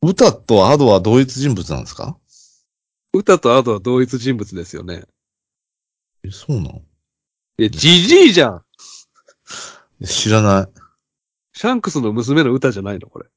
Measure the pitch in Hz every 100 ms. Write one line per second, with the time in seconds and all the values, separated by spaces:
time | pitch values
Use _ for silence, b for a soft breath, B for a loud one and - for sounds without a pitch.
0 | 160 190 220 123 - 107 95 147 135 98
1 | 95 120 131 127 143 104 85 71 - -
2 | - 160 _ b b b _ _ _ _
3 | _ 95 - 185 120 127 123 104 98 127
4 | 127 127 120 123 101 92 82 - 87 85
5 | - _ _ _ _ _ _ _ _ _
6 | _ _ - - - 135 73 - - _
7 | _ _ _ _ _ _ 110 78 151 175
8 | 185 349 349 175 131 90 _ _ B B
9 | _ _ _ _ _ B B B B _
10 | 95 - 107 110 107 98 95 _ b b
11 | _ _ _ _ _ - 226 254 208 156
12 | 113 110 117 143 143 131 135 104 98 101
13 | - - -